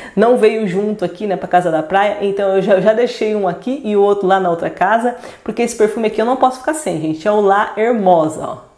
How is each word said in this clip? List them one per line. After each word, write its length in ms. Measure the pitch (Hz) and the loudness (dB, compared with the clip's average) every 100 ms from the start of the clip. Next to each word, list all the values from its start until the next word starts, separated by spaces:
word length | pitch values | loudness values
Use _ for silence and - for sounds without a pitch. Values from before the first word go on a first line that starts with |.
| - | -8
não 220 | - 226 247 | 0 4 4
veio 300 | 214 220 208 | 4 2 -2
junto 380 | 185 208 208 | -2 -2 -2
aqui, 220 | 175 175 214 | -6 -6 -4
né, 100 | 180 | -4
pra 120 | 175 | 0
Casa 220 | 180 175 | 0 2
da 120 | 156 | -2
Praia. 360 | - 190 208 208 | 0 0 0 0
Então 340 | 202 196 196 190 | -4 -2 0 0
eu 60 | |
já, 120 | 190 | 2
eu 80 | 190 | 2
já 100 | 196 | 4
deixei 420 | 214 240 - 220 | 2 0 0 -2
um 140 | 214 185 | -2 -2
aqui 320 | 170 247 277 | -4 -6 -6
e 120 | 214 208 | -2 2
o 60 | |
outro 240 | 202 202 190 | 2 2 2
lá 140 | 190 | 2
na 80 | 185 | 2
outra 200 | 170 170 | -2 -4
casa, 460 | - 185 226 240 - - - | -2 0 2 0 -4 -12 -16
porque 180 | - 220 | -10 -4
esse 140 | 233 - | -2 0
perfume 300 | 214 233 220 | 0 0 -4
aqui 140 | 220 | -2
eu 60 | 226 | -2
não 100 | 262 | 2
posso 240 | 254 254 | 0 0
ficar 140 | - | -6
sem, 260 | 311 190 165 | -4 -4 -4
gente. 260 | 156 156 208 | -4 -4 0
É 40 | |
o 100 | 208 | 2
La 320 | 202 196 190 208 | 4 2 0 -2
Hermosa, 640 | 226 240 185 170 156 - | 0 2 4 4 2 -4
ó. 140 | 156 - - | -10 -12 -18